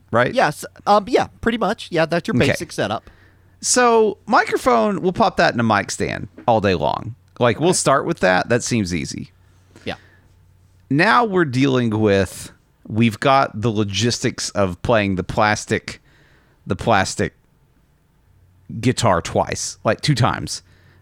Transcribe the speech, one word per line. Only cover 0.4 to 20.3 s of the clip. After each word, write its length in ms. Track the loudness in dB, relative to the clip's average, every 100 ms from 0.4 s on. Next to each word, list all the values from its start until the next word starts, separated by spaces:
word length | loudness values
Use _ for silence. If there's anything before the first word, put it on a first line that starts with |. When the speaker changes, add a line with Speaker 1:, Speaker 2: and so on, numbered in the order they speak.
| 0 -2 -12 -6 2
Speaker 2:
Um, 180 | 2 2
yeah, 220 | 0 -2 -4
pretty 160 | -4 -2
much. 300 | -2 -4 -4
Yeah, 140 | -2 0
that's 200 | 0 0
your 100 | 0
Speaker 1:
Okay. 120 | 2
Speaker 2:
basic 240 | 0 -4
setup. 360 | -4 -4 -4 -10 -20 -20 _ _ _
Speaker 1:
So 580 | -2 2 4 4 2 -2 0
microphone, 760 | 0 2 0 2 2 2 -2
we'll 100 | -2
pop 240 | 0 0 2
that 160 | 2
in 60 | 2
a 20 |
mic 280 | 2 0 0
stand 360 | -4 -4 -6 -10 -6 0
all 120 | 2
day 140 | 2
long. 400 | 0 0 -4 -8 -14 _ 0
Like, 200 | 0 2
we'll 100 | 0
Speaker 2:
Okay. 60 | 2
Speaker 1:
start 280 | 2 2
with 140 | 0 0
that. 280 | 2 2 2
That 140 | -2
seems 280 | 0 -2 -2
easy. 360 | -4 -6 -10 -14 _ _ _ _ -14
Speaker 2:
Yeah. 100 | -12 -12 -14 _ _ _ _ _ _ _ -2
Speaker 1:
Now 340 | 2 4 2
we're 200 | 2 0
dealing 460 | 0 2 2 2 0 2
with, 520 | 2 2 0 -4 -18 -20 _ _ -6
we've 320 | 2 2 2
got 420 | 2 2 2 -2
the 100 | -2
logistics 800 | -2 -2 -2 -2 -2 -4 -4 -6
of 300 | -2 -2 -2
playing 320 | 0 0 0 -2
the 80 |
plastic, 760 | -4 0 0 0 -2 -6 -6 -14 _ _ _ _ _ _ -8
the 100 | -4
plastic 580 | 0 2 0 -2 -6 -6 _ _ _ _ _ _ _ _ _ _ _ _ -16 -4
guitar 420 | -2 0 2 2
twice, 560 | 0 -2 -2 -4 -10 -6
like, 160 | -4 -2
two 140 | 0 0
times 460 | 0